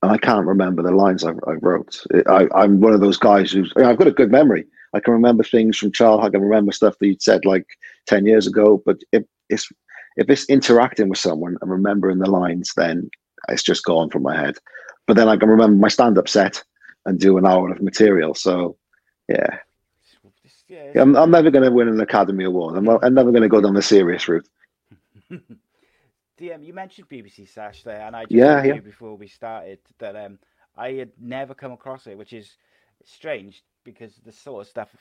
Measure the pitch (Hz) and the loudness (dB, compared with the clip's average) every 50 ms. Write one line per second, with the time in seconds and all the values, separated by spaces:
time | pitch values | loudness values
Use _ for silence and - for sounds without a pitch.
0 | - - 107 110 - - 120 104 92 92 98 98 95 90 92 82 82 90 87 95 | 0 0 0 0 0 0 0 0 0 0 0 0 0 -2 -2 -4 -2 0 0 2
1 | 98 98 92 - 87 82 82 - - - 80 80 76 90 90 82 - - - - | 2 2 0 -2 -6 -8 -8 -8 -8 -10 -10 -4 -2 -2 -2 -2 -6 -10 -18 -18
2 | - - - 90 - - 92 95 95 - - 95 104 101 101 95 101 110 110 104 | -12 -2 0 0 2 4 4 2 2 2 2 2 2 4 4 4 4 4 4 4
3 | 98 101 92 - - 113 104 101 95 - - 98 92 85 - - 131 123 - - | 2 2 0 2 2 2 4 2 2 0 -2 -4 -4 -2 0 2 2 2 4 4
4 | 185 160 - - 135 107 107 131 311 277 104 78 78 _ _ _ - _ - 104 | 2 2 4 2 0 2 4 4 4 4 2 0 -4 _ _ _ -20 _ -8 -6
5 | - - 117 113 117 120 120 110 110 - - 120 113 110 107 - - 104 95 - | -2 0 0 2 2 2 2 2 0 0 0 0 0 0 -2 -2 -6 -6 -2 2
6 | 120 113 110 107 113 104 98 101 98 101 107 110 104 101 - - - 104 95 _ | 2 2 4 2 0 0 -2 -2 0 2 0 0 0 0 -2 0 0 -2 0 _
7 | - 101 98 - - - 104 92 - 95 95 92 90 _ - _ _ - - _ | -2 -2 -2 -2 0 0 0 0 0 0 -2 -2 -4 _ -20 _ _ -20 -20 _
8 | _ - - 104 98 104 113 110 101 - - 110 104 104 107 95 - - 95 - | _ -2 -2 0 2 2 2 2 2 0 -2 2 4 4 4 2 0 -4 -6 -6
9 | - _ - 113 107 _ _ _ _ _ - - - - - _ _ _ - - | -6 _ -4 -4 -4 _ _ _ _ _ -8 -8 -8 -12 -18 _ _ _ -20 -20
10 | - _ _ - - - 143 139 - - 139 135 - - 120 117 120 127 - - | -20 _ _ -6 0 0 0 -2 0 0 0 0 2 2 2 2 2 0 -2 -4
11 | 110 95 95 - - 95 82 78 82 87 90 - - 90 92 92 98 101 101 104 | -4 -4 -4 -4 -6 -6 -6 -6 -8 -10 -10 -10 -8 -8 -6 -4 -4 -2 -2 -2
12 | 90 95 92 92 92 92 98 92 90 90 85 87 87 - - - 85 85 82 85 | -2 -2 -2 -2 -2 -2 -2 -2 -2 -4 -6 -8 -10 -10 -4 -4 -4 -2 -4 -6
13 | 85 - _ _ _ _ _ - - - - - - - 90 - - 87 87 82 | -8 -10 _ _ _ _ _ -18 -10 -8 -8 -6 -4 -4 -4 -4 -2 -2 -2 -2
14 | 82 76 - 73 67 69 76 80 73 69 - - _ _ _ - - - - _ | -2 -4 -6 -6 -6 -4 -6 -4 -6 -8 -8 -10 _ _ _ -20 -20 -20 -20 _
15 | _ - 117 101 113 110 107 101 104 107 110 110 117 110 107 98 104 104 - - | _ 0 2 4 4 4 4 2 4 4 4 4 6 4 4 4 4 2 2 0
16 | 123 120 107 95 - - - 104 98 98 - - - _ _ _ _ _ _ _ | 0 2 2 0 0 0 0 0 0 0 -4 -10 -20 _ _ _ _ _ _ _
17 | _ - 95 87 - 98 95 92 92 95 92 92 92 92 92 - 98 95 - - | _ -6 -6 0 2 2 2 4 2 2 2 2 0 -2 -8 -8 -8 -8 -2 0
18 | 110 104 98 90 80 80 73 - - 98 90 90 90 87 - _ _ _ _ _ | 2 2 2 0 -2 -4 -6 -6 -4 -4 -4 -4 -4 -8 -10 _ _ _ _ _
19 | _ _ _ _ _ _ - - - - - - - _ _ _ _ _ _ _ | _ _ _ _ _ _ -6 -4 -4 -6 -6 -10 -20 _ _ _ _ _ _ _
20 | _ _ _ _ _ _ _ _ _ _ _ _ _ _ - - 147 - - - | _ _ _ _ _ _ _ _ _ _ _ _ _ _ -20 -20 -20 -8 -2 2
21 | 135 135 143 127 156 165 170 170 160 156 139 139 131 131 120 123 120 117 110 110 | 2 4 4 4 4 4 4 4 4 4 4 4 2 4 2 2 0 0 0 -4
22 | 110 - - 107 98 90 98 95 92 92 90 90 85 80 82 92 101 110 117 110 | -4 -2 0 0 0 0 -2 -6 -4 -4 -4 -4 -6 -6 -6 -4 0 2 2 2
23 | - 123 127 135 127 120 120 120 113 107 113 107 98 104 98 101 98 - 113 101 | 2 2 2 2 2 2 2 2 2 4 2 2 2 2 0 0 0 2 2 2
24 | 95 85 87 87 - - 85 80 - _ _ _ _ _ _ _ _ _ _ _ | 2 2 -2 -6 -4 -6 -6 -6 -6 _ _ _ _ _ _ _ _ _ _ _
25 | _ _ _ 110 _ _ 180 180 _ _ - _ _ _ _ _ _ _ _ _ | _ _ _ _ _ _ -20 -20 _ _ -20 _ _ _ _ _ _ _ _ _
26 | _ _ _ _ _ _ _ _ 165 175 170 156 147 160 175 190 190 190 _ _ | _ _ _ _ _ _ _ _ -20 -20 -20 -20 -20 -20 -20 -20 -20 -20 _ _
27 | 190 _ - 127 110 101 _ _ 101 92 _ - 107 104 104 _ _ 120 110 104 | _ _ -20 -20 -20 _ _ _ -20 _ _ -20 -20 -20 -20 _ _ -20 -18 -18
28 | 107 107 113 117 113 110 - 113 123 143 151 143 135 135 143 - 98 104 104 _ | -18 -18 -18 -18 -14 -6 -2 2 2 2 2 2 -2 -4 -6 -6 -12 -20 _ _
29 | 117 110 107 98 104 98 _ _ - 117 113 110 85 90 98 90 _ _ _ _ | -20 -20 -20 -20 -20 -20 _ _ -20 -18 -18 -18 -20 -20 -20 _ _ _ _ _
30 | 117 107 101 104 104 98 101 95 _ _ _ _ _ _ _ _ 113 127 131 135 | -20 -18 -18 -18 -20 -20 -20 _ _ _ _ _ _ _ _ _ -16 -14 -14 -14
31 | 127 117 _ _ 117 120 123 131 139 131 135 _ - 131 123 117 _ 135 131 131 | -16 -16 _ _ -20 -18 -16 -16 -16 -16 -18 _ -20 -20 -20 _ _ -20 -20 -20
32 | _ 117 101 98 107 _ - 113 104 _ _ _ _ _ _ _ _ _ _ _ | _ -20 -20 -20 -20 _ -20 -20 -20 _ _ _ _ _ _ _ _ _ _ _
33 | _ _ _ _ _ 160 151 113 95 101 98 _ _ _ _ _ _ - 113 _ | _ _ _ _ _ -16 -14 -14 -16 -20 _ _ _ _ _ _ _ -20 -20 _
34 | 117 110 104 _ _ 113 110 _ _ 143 135 107 101 _ _ - 107 _ _ 104 | -20 -20 _ _ _ _ _ _ _ -20 -20 -20 -20 _ _ -18 -18 _ _ _